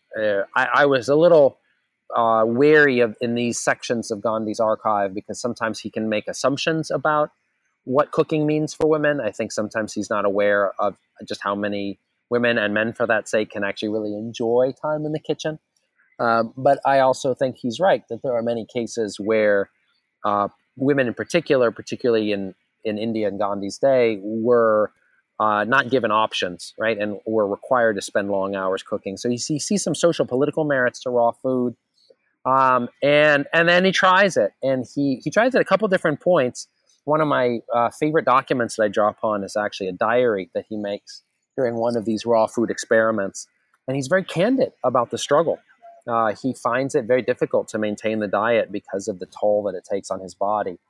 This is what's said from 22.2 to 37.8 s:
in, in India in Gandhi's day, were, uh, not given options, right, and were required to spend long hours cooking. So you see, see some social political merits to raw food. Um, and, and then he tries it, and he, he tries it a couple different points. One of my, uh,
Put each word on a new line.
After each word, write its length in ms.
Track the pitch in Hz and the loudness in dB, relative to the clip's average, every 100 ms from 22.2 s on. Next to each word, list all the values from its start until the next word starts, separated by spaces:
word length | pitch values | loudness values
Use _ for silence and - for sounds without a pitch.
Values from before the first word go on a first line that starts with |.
| 107 | 0
in, 220 | 101 95 - _ _ | -2 -6 -10 _ _
in 140 | 110 104 | -6 -4
India 300 | 113 110 104 | -4 -2 -4
in 100 | 98 | -2
Gandhi's 400 | 101 101 98 - | -4 -4 -6 -2
day, 420 | 139 131 117 107 | 2 4 2 0
were, 720 | 104 113 113 120 113 107 104 - _ _ _ _ | -6 -4 2 4 4 4 0 -4 _ _ _ _
uh, 240 | 107 104 | 0 0
not 260 | 107 135 123 | 2 0 2
given 220 | 131 110 | 0 2
options, 600 | 107 110 - 95 90 - - | 2 0 -2 -6 -8 -14 -4
right, 180 | 110 107 | -2 -2
and 220 | 107 98 - | -4 -4 -2
were 220 | 110 101 | 0 0
required 480 | 101 - 127 113 98 | -2 0 2 2 0
to 60 | |
spend 280 | - 110 101 | -2 -4 -2
long 260 | 98 95 98 | -2 -2 -2
hours 280 | 95 95 | -2 -4
cooking. 340 | - 104 101 92 | -4 -8 -8 -6
So 100 | 123 | -4
you 100 | 123 | -4
see, 220 | - 151 | -4 -6
see 180 | - 202 | -2 -2
some 180 | 196 - | -2 0
social 300 | 170 160 131 | 0 2 -2
political 380 | 127 147 160 | 0 0 0
merits 360 | 151 135 123 - | -2 0 0 -2
to 80 | 131 | -4
raw 220 | 120 117 | 0 0
food. 440 | - 131 127 123 120 _ _ _ _ _ _ 127 | 0 -4 -2 -2 -6 _ _ _ _ _ _ 0
Um, 440 | 131 131 127 120 - | 2 4 2 0 -2
and, 420 | 139 147 151 143 143 | 2 4 6 4 2
and 140 | 165 170 | 2 4
then 180 | 175 190 | 4 4
he 60 | |
tries 460 | 185 185 185 202 135 | 2 4 4 4 2
it, 140 | 101 - | -2 -2
and 220 | 131 131 120 - | -2 -2 -4 -2
he, 260 | 139 131 | -2 -2
he 80 | 156 | -2
tries 220 | 196 247 240 | 0 2 2
it 60 | |
a 40 | 160 | 2
couple 220 | 196 214 | 0 2
different 340 | 185 170 143 | 0 0 -2
points. 460 | 180 175 127 - - _ _ _ | 2 2 2 -4 -16 _ _ _
One 180 | - 151 | -2 0
of 60 | 151 | 2
my, 320 | 135 123 117 - | 2 0 -2 -4
uh, 160 | 117 | 0